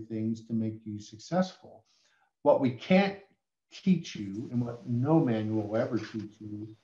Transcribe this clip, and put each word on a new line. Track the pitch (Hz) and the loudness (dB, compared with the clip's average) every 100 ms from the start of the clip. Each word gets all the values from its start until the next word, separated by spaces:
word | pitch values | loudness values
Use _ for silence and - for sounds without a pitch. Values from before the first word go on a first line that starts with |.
| 110 | -4
things | 110 110 110 - | -4 -2 -4 -4
to | |
make | 113 110 110 | -2 -2 -6
you | 107 104 | -10 -10
successful. | - - - 175 185 - - - _ _ _ _ _ _ | -12 -16 -4 0 0 -4 -20 -20 _ _ _ _ _ _
What | 147 131 | 4 4
we | 135 | 4
can't | 123 - 185 196 - - _ _ _ _ | 0 4 6 6 0 -14 _ _ _ _
teach | - 190 165 - - | -4 2 2 0 -10
you, | 98 101 131 | -8 -8 -6
and | 120 | -4
what | 120 - - | -4 -6 -4
no | 120 139 160 | 0 4 4
manual | 131 110 107 107 98 | 4 0 0 -2 0
will | 110 | 0
ever | 131 110 | 0 -2
teach | - 113 98 - | -4 -10 -10 -12
you, | 107 104 107 - | -12 -12 -12 -16